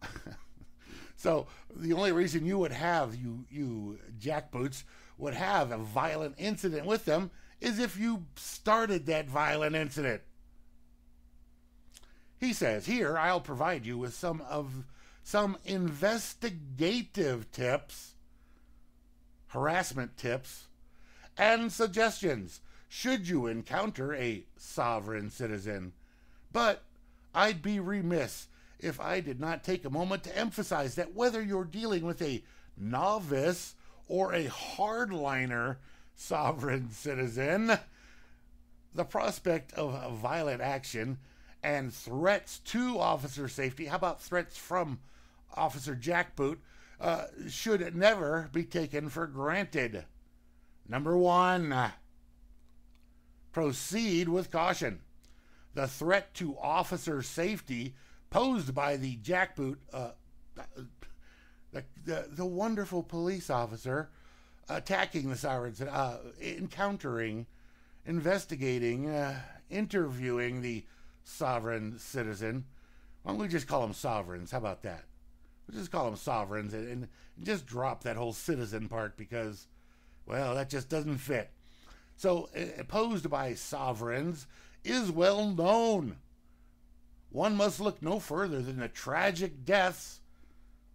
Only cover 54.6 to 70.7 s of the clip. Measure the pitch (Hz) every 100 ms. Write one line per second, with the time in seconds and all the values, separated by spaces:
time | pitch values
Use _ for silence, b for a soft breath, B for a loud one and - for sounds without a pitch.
54.6 | 175 185 131 92 - - b b b b
55.6 | b 139 135 - 160 196 190 - 170 135
56.6 | 139 160 175 170 170 147 123 - 180 208
57.6 | - 120 117 b b b - - 262 240
58.6 | 135 131 143 143 131 120 104 180 185 -
59.6 | 135 139 - 131 120 - - - - -
60.6 | 135 131 127 - - - b b b b
61.6 | - 139 131 - 156 156 - 143 185 180
62.6 | 220 214 185 175 165 170 175 190 170 127
63.6 | 117 110 127 135 151 b b b b b
64.6 | - 160 - 190 190 165 135 127 147 127
65.6 | 120 107 135 139 131 120 123 - 160 -
66.6 | 190 - 202 202 143 117 113 107 120 b
67.6 | b b b b - 170 156 196 - 160
68.6 | 131 123 120 120 147 151 139 135 B -
69.6 | - 185 214 202 156 127 127 120 123 123
70.6 | 123